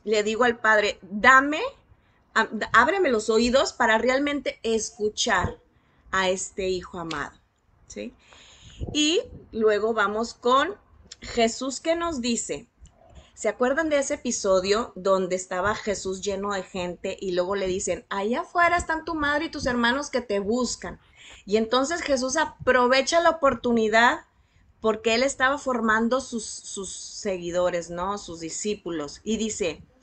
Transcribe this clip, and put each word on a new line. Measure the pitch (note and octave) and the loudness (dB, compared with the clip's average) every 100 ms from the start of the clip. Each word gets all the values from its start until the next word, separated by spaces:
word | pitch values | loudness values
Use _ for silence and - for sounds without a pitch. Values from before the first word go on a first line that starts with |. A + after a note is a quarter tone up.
le | G#3 G#3+ | 0 0
digo | G#3 A3 | 2 2
al | B3 A#3 | 2 2
Padre, | A3 G#3+ G#3 - | 4 4 2 -2
"Dame, | E3+ G3+ A#3+ C4 C#4+ D#4 C5 - _ _ _ _ _ | -10 4 8 8 6 -2 -4 -8 _ _ _ _ _
á-, | A3+ G#3 G#3+ A3 | -2 0 -4 2
ábreme | A3 C#4 G4 D#4+ | 4 4 4 2
los | A3 - | 2 2
oídos | A3 A#3+ C4 F#4+ | 2 4 4 2
para | - A3+ A3 | 2 2 4
realmente | A#3+ C4 C#4+ C#4+ C#4+ - | 4 2 0 -2 -4 -6
escuchar | A3+ A3+ - - G#3+ - A#3 F#3+ - - _ _ _ _ - | -2 -2 -4 -4 -4 -2 0 0 0 -6 _ _ _ _ -4
a | F#3+ F#3 | 0 0
este | F#3+ - - F#3+ | -2 -6 -6 -4
Hijo | F#3 - F#3 | -4 -8 -10
amado", | E3 D3+ C3+ - _ _ _ _ - | -8 -8 -8 -14 _ _ _ _ -18
¿sí? | - B2 - _ - - - - - - | -14 -14 -16 _ -20 -20 -20 -20 -12 -6
Y | D4+ D4+ F#4+ - - - | 0 2 0 -2 -14 -12
luego | A3 G#3+ G#3 A3 | 0 2 2 0
vamos | A3 G3+ G#3+ A#3 | 0 0 -2 -6
con | - A#3+ C4 D#4+ G#4 _ - - - | -4 2 2 2 -4 _ -20 -20 -18
Jesús | - A#3 A3+ - C4+ B3+ | -6 0 0 0 -6 -4
que | D#4+ E4+ | -2 -2
nos | E4+ C#4 | -2 -4
dice, | A#3+ A#3 - D3 - _ - _ - - - | -2 -4 -4 -10 -12 _ -20 _ -20 -20 -20
¿se | - G#3+ | -6 -6
acuerdan | G#3 B3 C#4 D#4+ | -2 0 0 0
de | C#4+ | 0
ese | C#4 | 0
episodio | - B3 A3 G3 F#3+ F#3+ G#3 B3+ | -4 -4 -2 2 2 2 0 -2
donde | F#3+ F#3+ F#3+ F3+ F3+ | -4 0 2 0 -4
estaba | - F3+ G3 | -4 -2 -2
Jesús | G#3+ G#3+ F#3 F#3+ F#3+ | -2 -4 -6 -6 -6
lleno | G3 G3 G3+ | -6 -6 -4
de | G3 | -6
gente | F#3 F#3 F3 E3+ G3 - | -6 -8 -8 -6 -8 -6
y | G3 | -4
luego | F3+ F3+ G3 | -2 -2 -2
le | F#3+ | -2
dicen, | F#3+ G3+ E3+ - | -2 -4 -6 -6
"Allá | G3 G#3 C4+ | -6 -2 -2
afuera | F4+ F4 E4+ F4 | -2 2 4 2
están | E4 D#4+ | 0 -4
tu | E4 | -4
madre | D#4+ C#4+ D4 E4 | -4 -2 -2 -4
y | |
tus | D4+ C4 | -4 -4
hermanos | A#3+ A#3 C4+ D4 | 0 0 0 -2
que | B3 | -4
te | B3 G3+ | -2 -2
buscan"? | G3 A#3+ A#3 - F3+ - _ _ - - | 0 -2 -2 -6 -12 -14 _ _ -20 -18
Y | - G#3+ | -2 0
entonces | A3 B3 C4+ E4+ | 2 0 0 -2
Jesús | D4+ C4 B3+ D#4 | -2 -2 0 -2
aprovecha | D4+ - B3+ B3 B3 C4 C4 E4+ | -2 -2 2 4 6 4 4 4
la | E4+ | 4
oportunidad | D#4+ C#4 A#3+ B3 A#3 A3 A3+ B3 D#4+ - _ _ _ _ _ | 4 2 2 0 2 4 6 4 2 -6 _ _ _ _ _
porque | A3 A3 A3+ | -2 0 0
Él | A3+ | 2
estaba | C4+ - C4 C#4 | 0 2 0 0
formando | C4 A#3+ A3 A3 A#3 C4 | -2 0 2 2 2 0
sus, | C4 A#3 | -2 -8
sus | - - - G3+ F#3 | -8 -12 -12 -10 -10
seguidores, | - - - G#3 F3+ F3 F3 F3+ E3+ E3+ | -12 -14 -8 -6 -4 -2 0 0 0 -6
¿no? | F3 F#3+ G#3 | -6 -4 -6
Sus | - E3 | -10 -12
discípulos. | D#3+ - G#3 G3+ E3+ E3 D3 - | -10 -6 -4 -4 -6 -6 -8 -8
Y | G#3+ G#3+ | -4 -2
dice, | A3 - F3+ D3 - _ | -2 -4 -6 -6 -16 _